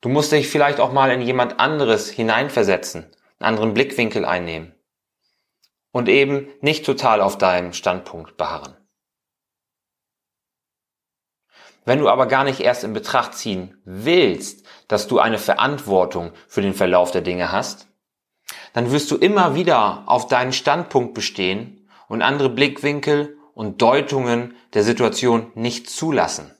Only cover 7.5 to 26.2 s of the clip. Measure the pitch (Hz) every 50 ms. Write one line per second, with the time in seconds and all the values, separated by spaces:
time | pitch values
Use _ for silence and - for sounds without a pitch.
7.5 | 90 90 90 90 85 - - 98 90 92 - - - 85 80 - _ _ 80 76
8.5 | 76 78 71 67 - _ _ _ _ _ _ _ _ _ _ _ _ _ _ _
9.5 | _ _ _ _ _ _ _ _ _ _ _ _ _ _ _ _ _ _ _ _
10.5 | _ _ _ _ _ _ _ _ _ _ _ _ _ _ _ _ _ _ _ _
11.5 | _ _ - - _ _ _ - 127 143 147 104 113 127 131 113 131 131 139 143
12.5 | 135 - - 127 123 - - 107 110 107 - - - 127 120 - - - - 117
13.5 | 101 92 90 92 - _ _ 92 92 95 110 147 170 180 160 107 87 78 - -
14.5 | - _ _ - - - _ _ 107 101 - - 127 - - 113 113 104 - -
15.5 | - - 110 139 147 135 - 104 98 92 90 87 - 90 85 85 - - - _
16.5 | - - 98 98 92 - 98 90 90 90 90 87 - 92 80 90 90 90 87 82
17.5 | 90 101 131 - - - - _ _ _ _ _ _ _ _ _ _ _ _ -
18.5 | - - - - _ 117 120 120 131 147 147 - 151 - - 190 208 202 180 170
19.5 | 135 151 180 170 156 120 107 101 90 - - - - 123 120 - 135 123 127 131
20.5 | 131 - - 151 143 165 175 - - 135 123 117 117 117 104 - - - 95 90
21.5 | 95 104 117 131 - _ _ _ _ _ _ _ 110 113 98 117 139 143 139 131
22.5 | 120 113 143 139 139 - - 143 147 147 139 151 147 147 147 147 - - - _
23.5 | _ - 110 104 98 - 120 117 127 143 139 - 143 135 127 120 117 117 120 120
24.5 | - - _ _ - 107 104 113 120 117 127 110 107 - 123 123 117 117 113 -
25.5 | - 113 113 120 117 - - - - - 165 160 147 113